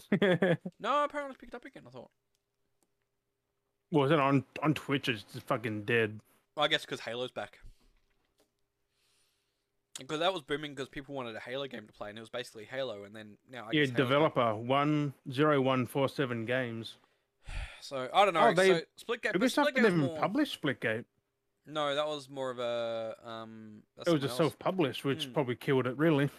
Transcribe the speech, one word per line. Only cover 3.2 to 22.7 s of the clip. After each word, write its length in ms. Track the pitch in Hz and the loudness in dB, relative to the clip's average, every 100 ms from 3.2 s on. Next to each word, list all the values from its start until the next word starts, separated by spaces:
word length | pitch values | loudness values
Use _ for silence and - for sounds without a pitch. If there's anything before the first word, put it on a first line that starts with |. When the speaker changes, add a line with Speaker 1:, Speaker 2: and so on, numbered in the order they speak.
| _ _ _ _ _ _ _ | _ _ _ _ _ _ _
Speaker 1:
Well, 140 | 151 135 | 2 4
is 60 | |
it 80 | 160 | 6
on, 260 | 139 139 - - | 6 4 2 -2
on 100 | 156 | 0
Twitch? 360 | 143 - 139 - | 0 -2 -2 0
It's 140 | 110 | -4
just 220 | - 120 - | -8 -16 -4
fucking 360 | 131 117 107 | -4 -2 -6
dead. 380 | 104 117 110 107 - _ _ - | 0 2 0 -4 -18 _ _ -2
Speaker 2:
Well, 100 | 151 | 0
I 20 | |
guess 180 | 151 - | 0 -2
'cause 160 | 135 | -8
Halo's 300 | - 120 127 | -8 -8 -8
back. 280 | - 101 - 104 - _ _ _ _ _ _ _ _ _ _ _ _ _ _ _ _ _ _ _ _ _ - | -8 -12 -14 -20 -20 _ _ _ _ _ _ _ _ _ _ _ _ _ _ _ _ _ _ _ _ _ -20
Because 220 | 135 151 | -8 -2
that 140 | 175 | 0
was 80 | 185 | -2
booming 340 | 135 147 151 139 | -4 -6 -4 -8
'cause 140 | 127 | -10
people 240 | 147 139 139 | -10 -10 -8
wanted 200 | 120 110 | -8 -10
a 40 | |
Halo 280 | - 131 139 | -8 -8 -8
game 180 | 117 104 | -10 -16
to 60 | |
play, 160 | - 104 | -12 -12
and 80 | 107 | -12
it 40 | |
was 80 | 110 | -10
basically 360 | 120 123 113 107 | -10 -10 -14 -10
Halo, 380 | 131 127 104 | -6 -6 -6
and 120 | 101 110 | -12 -14
then 220 | 107 101 _ | -16 -20 _
now 200 | 123 110 | -14 -2
I 60 | |
Speaker 1:
Yeah, 120 | 151 139 | 0 0
Speaker 2:
guess 60 | |
Halo's 240 | 123 123 143 | 0 2 4
back. 180 | 156 139 | 4 2
Speaker 1:
developer, 200 | 117 107 | 2 0
one 580 | 120 135 147 151 147 - - | 0 2 4 2 0 -6 -8
zero 300 | 127 151 143 | 2 4 4
one 240 | 131 131 120 | 4 2 0
four 240 | 143 131 | 0 0
seven 360 | - 131 117 113 | 0 -2 -2 -2
Games. 520 | 127 123 113 110 - _ _ _ _ - - - - | -2 -2 -8 -10 -16 _ _ _ _ -10 -8 -8 -12
Speaker 2:
So, 280 | - 135 127 | -10 -6 2
I 120 | 175 202 | 6 6
don't 80 | |
know, 160 | 165 226 | 8 6
Speaker 1:
Oh, 40 | |
they, 220 | 175 190 165 | 8 6 4
Speaker 2:
so 60 | - - | 0 -14
Splitgate, 380 | - 233 233 196 | -8 -4 0 2
but 80 | 247 | 2
Speaker 1:
Ubisoft 20 | |
Speaker 2:
Splitgate 260 | - 294 262 | 4 2 4
Speaker 1:
didn't 100 | 220 | 4
Speaker 2:
was 100 | 170 | 6
Speaker 1:
even 0 | |
Speaker 2:
more 140 | 135 | 2
Speaker 1:
publish 500 | 156 156 240 302 - | 0 0 2 0 -2
Splitgate. 460 | 143 120 120 110 - _ _ _ _ _ - | -4 -2 -2 -4 -6 _ _ _ _ _ -10
Speaker 2:
No, 260 | 151 147 | -4 -2
that 140 | 143 151 | 0 -2
was 200 | 147 131 | -4 -8
more 220 | 139 131 | -6 -6
of 80 | 123 | -4
a, 560 | 120 | -2